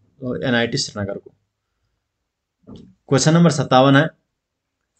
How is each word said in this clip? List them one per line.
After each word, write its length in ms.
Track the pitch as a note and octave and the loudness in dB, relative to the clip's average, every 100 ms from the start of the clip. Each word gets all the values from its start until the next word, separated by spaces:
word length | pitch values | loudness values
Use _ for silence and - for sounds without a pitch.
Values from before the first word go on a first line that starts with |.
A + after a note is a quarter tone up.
| _ _ | _ _
और 220 | B2+ - | -10 -8
एनआईटी 340 | C3 A#2+ A#2+ C#3 | -4 -2 -2 -4
श्रीनगर 400 | - G#2 G2 G2 | -8 -8 -10 -10
को। 160 | - _ _ _ _ _ _ _ _ _ _ _ _ _ - - - _ - | -16 _ _ _ _ _ _ _ _ _ _ _ _ _ -20 -20 -20 _ -4
क्वेश्चन 260 | C3+ C#3+ | 0 2
नंबर 160 | E3 E3+ | 4 2
सत्तावन 460 | C#3+ - B2+ C#3 C#3 | 0 0 2 4 4
है, 140 | D#3+ - _ _ _ _ _ _ _ | 0 -6 _ _ _ _ _ _ _